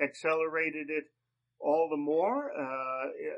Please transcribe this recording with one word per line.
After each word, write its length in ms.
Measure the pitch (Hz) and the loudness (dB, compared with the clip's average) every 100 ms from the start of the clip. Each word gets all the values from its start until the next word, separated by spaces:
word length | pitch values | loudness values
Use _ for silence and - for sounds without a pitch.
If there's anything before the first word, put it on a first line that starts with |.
accelerated 840 | 143 - 160 160 160 160 160 151 147 | -4 -2 0 2 0 0 -2 -2 -4
it 200 | 156 147 _ _ _ _ - | -4 -6 _ _ _ _ -4
all 320 | 147 156 160 | 2 4 4
the 80 | 151 | 2
more? 560 | 147 156 190 269 285 | 2 4 4 2 -2
Uh, 560 | - 131 131 131 131 131 - 156 | -4 -4 -4 -2 -2 -4 -4 -6